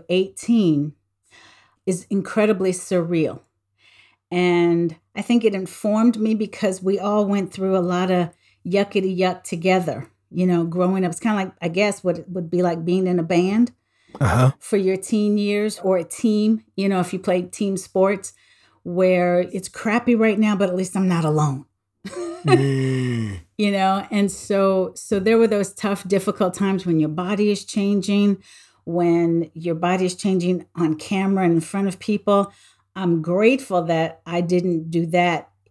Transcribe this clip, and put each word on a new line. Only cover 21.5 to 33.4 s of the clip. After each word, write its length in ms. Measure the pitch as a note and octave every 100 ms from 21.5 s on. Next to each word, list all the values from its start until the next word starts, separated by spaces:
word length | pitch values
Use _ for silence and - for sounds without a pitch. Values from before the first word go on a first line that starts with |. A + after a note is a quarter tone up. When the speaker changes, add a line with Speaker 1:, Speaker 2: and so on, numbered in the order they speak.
| C3+ - _ _ _
Speaker 1:
<laughs> 80 | - F4+ F4 E4+ F4
Speaker 2:
Mm. 960 | - C#3 C3+ C3 C3 B2+ A#2 A2 F#2 - -
Speaker 1:
You 140 | G#3
know, 340 | G3 F#3+ G3 -
and 220 | G#3 G3+
so, 600 | G3 - G3 G3 F#3+ F#3 -
so 240 | - G3+
there 180 | F#3+ A3+
were 100 | A3+
those 260 | G#3 G3
tough, 340 | - G#3 G3 F3+
difficult 460 | F#3+ F#3+ - F#3
times 320 | - G3+ F#3+ F#3
when 140 | D#3+
your 100 | D3+
body 420 | D#3 F3+ G3+ G#3
is 120 | G3+
changing, 800 | - G#3+ G3 G3+ - G3+ G2+ G3 - - _ _ -
when 640 | E3+ F3 E3+ E3+ E3 E3
your 220 | D#3+ E3+ E3
body 300 | F3 F#3 F#3
is 100 | F3+
changing 500 | G3+ F#3+ F3 F3+ - -
on 200 | E3 D#3
camera 500 | - G3 F#3+ G3 F3+
and 80 |
in 80 | E3
front 260 | D#3+ G3 G3
of 120 | F3+
people. 520 | - G#3 - G3+ G3+ - _ _ _ F#3+
I'm 260 | F3+ E3+
grateful 600 | D#3+ F3+